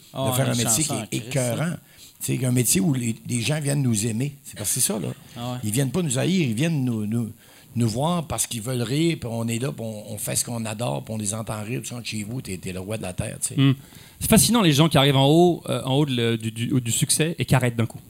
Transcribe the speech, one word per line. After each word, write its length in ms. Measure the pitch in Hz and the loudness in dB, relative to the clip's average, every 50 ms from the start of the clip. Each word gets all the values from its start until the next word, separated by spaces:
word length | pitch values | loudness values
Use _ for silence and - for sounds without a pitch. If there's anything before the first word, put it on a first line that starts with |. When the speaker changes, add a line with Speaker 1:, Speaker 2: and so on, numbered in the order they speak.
| - - | -14 -12
Speaker 1:
Ah, 160 | - 131 135 131 | -6 -4 -2 0
Speaker 2:
de 60 | 127 | 2
faire 100 | 127 135 127 | 2 2 2
Speaker 1:
on 20 | |
Speaker 2:
un 40 | 123 | 0
Speaker 1:
est 100 | 120 117 | 0 2
Speaker 2:
métier 180 | - - 151 156 | 2 2 2 0
qui 40 | 147 | 0
Speaker 1:
chanceux 120 | 139 127 | -2 -4
en 40 | 107 | -4
Speaker 2:
est 40 | - | -4
Speaker 1:
Christ, 180 | - 127 110 120 | -6 -6 -4 -4
Speaker 2:
écœurant. 340 | - 135 127 123 117 156 | -2 -2 0 0 -2 -2
Speaker 1:
hein. 140 | 180 180 165 - - - - - - - - - | -2 -2 -4 -6 -10 -16 -20 -20 -20 -20 -14 -8
Speaker 2:
C'est 260 | - - 135 131 127 | -4 -4 -2 0 0
un 60 | 127 | 2
métier 280 | 123 123 120 - - 185 | 2 4 4 4 2 4
où 120 | 190 170 135 | 4 2 2
les, 200 | 127 120 117 110 - - 110 | 2 0 -2 -4 -4 -6 -4
les 120 | 120 120 | -4 -2
gens 180 | 110 117 151 156 | 0 0 -2 -2
viennent 220 | 147 139 139 147 | -2 0 0 2
nous 240 | 135 123 113 101 110 | 2 2 2 2 0
aimer. 280 | 120 107 110 135 147 147 - - | 0 -2 -2 -4 -4 -6 -10 -16
C'est 140 | - - 98 | -14 -10 -6
parce 120 | 107 - - | -4 -2 -2
que 60 | 127 | 0
c'est 60 | - - | 0 0
ça, 60 | 202 214 | -2 -2
là. 100 | 147 123 123 - - - - | -4 -6 -8 -10 -14 -18 -14
Speaker 1:
Ah 160 | 120 120 123 | -10 -8 -8
ouais. 60 | 123 123 117 | -8 -6 -4
Speaker 2:
Ils 60 | 107 | -2
viennent 220 | 104 135 139 131 | 0 0 0 0
pas 100 | - 190 | 0 0
nous 160 | 175 147 113 131 | 0 0 0 0
haïr, 300 | 131 147 185 190 160 123 | 0 2 2 2 2 2
ils 60 | 107 | 0
viennent 280 | 110 151 170 165 143 127 | 0 0 0 0 0 0
nous, 220 | 123 117 110 107 | 0 0 -2 -2
nous, 240 | 101 110 117 117 107 107 - - - - - - - - | -2 -2 -2 -2 -4 -6 -12 -20 -20 -20 -20 -18 -6 -2
nous 140 | 117 120 113 | 0 0 0
voir 360 | 104 120 143 165 180 175 156 | 0 0 0 0 0 -2 -2
parce 200 | - 120 110 - | -2 -4 -4 -4
qu'ils 160 | - 117 113 | -4 -6 -6
veulent 180 | 101 123 131 123 | -6 -4 -4 -2
rire, 380 | 120 107 135 151 165 170 160 160 | -2 0 0 2 2 0 0 -2
puis 80 | - 117 | -4 -6
on 160 | 113 117 113 117 | -4 -4 -4 -4
est 100 | 117 113 | -4 -4
là, 120 | 127 147 | -4 -4
puis 140 | - - 113 | -6 -6 -8
on, 280 | 113 107 104 107 110 | -10 -10 -10 -12 -12
on 40 | 110 | -10
fait 180 | 101 - 127 123 | -8 -6 -4 -2
ce 80 | 117 - | -2 -2
qu'on 180 | - 120 117 113 | -2 -4 -6 -4
adore, 400 | 107 107 104 120 131 143 135 - | -6 -4 -4 -4 -4 -4 -4 -6
puis 80 | - | -6
on 60 | 110 110 | -6 -6
les 160 | 107 95 107 | -4 -4 -4
entend 280 | 110 110 110 113 107 | -4 -6 -6 -8 -8
rire, 200 | 104 104 127 127 113 | -6 -6 -8 -8 -8
tu 80 | - | -10
rentres 140 | 123 120 110 | -12 -10 -10
chez 160 | - 110 107 104 | -8 -8 -6 -6
vous, 160 | 101 120 131 | -6 -8 -8
t'es, 160 | 113 110 95 | -8 -8 -8
t'es 160 | 85 - 95 | -8 -8 -8
le 80 | 90 92 | -8 -8
roi 160 | 92 98 110 | -6 -6 -6
de 60 | 110 | -6
la 100 | 98 92 | -6 -6
terre, 240 | 90 - 107 110 90 - | -6 -6 -6 -8 -6 -8
tu 60 | - - 113 | -8 -2 2
sais. 60 | 135 | 4
Speaker 3:
Hmm. 140 | 135 139 131 135 - - - - - - - - | 4 4 4 2 -4 -14 -20 -20 -20 -20 -10 -6
C'est 120 | - - | 0 4
fascinant, 320 | 226 214 - - 226 247 | 6 6 6 6 6 4
les 100 | 202 165 | 4 6
gens 160 | 143 127 160 165 | 6 6 6 6
qui 80 | - | 6
arrivent 220 | 139 135 143 135 135 | 6 6 6 6 6
en 80 | 135 | 6
haut, 360 | 139 156 165 175 180 160 - - - | 6 8 8 6 6 4 0 -2 -4
euh, 140 | 123 123 - | -4 -4 -2
en 80 | 135 | 0
haut 140 | 131 143 156 | 0 2 2
de 80 | 143 127 | 2 2
le, 220 | 120 117 117 117 113 | 2 2 2 0 0
du, 120 | 110 113 | -2 -4
du, 300 | 110 113 117 135 147 127 | -4 -4 -2 0 2 0
du 100 | 120 113 | 2 0
succès 460 | 110 - 151 - - - 151 165 175 - | 0 0 0 2 2 2 0 0 -2 -2
et 60 | 120 | 0
qui 100 | - 143 | 2 4
arrêtent 220 | 127 123 123 117 | 4 4 2 2
d'un 80 | 117 113 | 0 -2
coup. 160 | - - - - - | -2 -4 -8 -18 -20